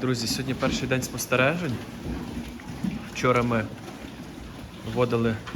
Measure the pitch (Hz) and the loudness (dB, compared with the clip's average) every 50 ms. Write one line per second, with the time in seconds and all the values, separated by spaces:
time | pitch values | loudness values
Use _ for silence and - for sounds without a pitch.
0 | 127 127 127 113 117 110 - - 127 131 123 - 135 127 - - - 123 131 127 | 2 0 2 2 2 0 0 0 0 -2 0 2 2 2 2 2 0 2 2 0
1 | 123 - - 120 - - 127 123 127 139 165 175 175 143 113 95 - - - - | 0 -2 -4 -6 -2 2 4 6 6 6 4 2 0 -2 -2 -4 -4 -8 -10 -8
2 | - - - - - - - 240 - - - - - - - - - - - - | -6 -4 -4 -4 -4 -6 -6 -6 -6 -8 -8 -10 -10 -10 -6 -4 -2 -2 -2 -4
3 | - - - - - 127 123 123 120 120 117 113 110 113 - - - - - - | -6 -8 -4 2 4 6 6 6 6 4 4 2 2 0 -4 -8 -10 -10 -10 -10
4 | - - - - - - - - - - - - - - - - - 117 113 120 | -10 -12 -12 -12 -12 -12 -12 -12 -12 -12 -12 -12 -12 -12 -12 -10 -6 -4 2 2
5 | 123 117 120 117 113 117 110 104 - - - | 4 4 4 4 4 4 2 0 -2 -2 0